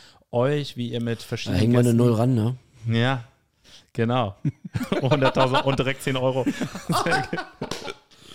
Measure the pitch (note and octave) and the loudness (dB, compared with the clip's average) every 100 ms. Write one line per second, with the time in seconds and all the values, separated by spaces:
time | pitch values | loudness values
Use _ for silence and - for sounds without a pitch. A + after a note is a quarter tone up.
0 | - _ _ A#2+ B2+ D3 C#3+ - A#2+ A#2+ | -20 _ _ 0 2 0 -4 -6 -6 -4
1 | A#2 A#2 - A#2 - F#2+ A2+ B2 A#2+ A#2 | -4 -6 -6 -8 -2 2 4 4 6 6
2 | A#2+ A2 A#2+ B2 A2 B2+ _ - A2+ A2+ | 4 4 2 2 0 -2 _ -10 -2 0
3 | B2 C3 A#2 _ _ _ _ - _ - | 2 0 -6 _ _ _ _ -20 _ -2
4 | A2+ B2+ G#2 - D3+ - - - B3 - | 0 0 -2 -4 -6 -6 -8 -8 -4 -2
5 | C3 - C3 - C3 C3 C#3 C3 C3 C3+ | 0 2 2 2 2 2 0 0 0 -2
6 | - C3 B2+ C3 B2+ - D3+ - - E3 | -4 -2 0 0 -2 -4 -6 -8 -4 -2
7 | - G4 - - - - - - - - | 0 -2 -2 -8 -10 -12 -10 -10 -12 -14
8 | _ - - | _ -20 -18